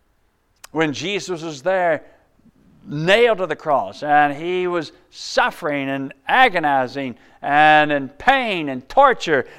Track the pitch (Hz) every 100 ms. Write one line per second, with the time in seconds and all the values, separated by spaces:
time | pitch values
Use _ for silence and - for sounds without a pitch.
0 | _ _ _ _ _ _ - 151 160 120
1 | 175 196 - 170 165 143 165 190 175 151
2 | - _ _ _ _ _ _ _ - 147
3 | 165 214 240 190 175 147 160 131 98 -
4 | 147 147 147 139 170 185 180 175 143 -
5 | _ - - - 240 - 160 143 135 139
6 | 135 - - 220 262 180 151 135 123 131
7 | 131 - _ _ 147 147 151 151 151 143
8 | 135 - - 269 233 180 147 127 - 269
9 | 277 233 175 139 -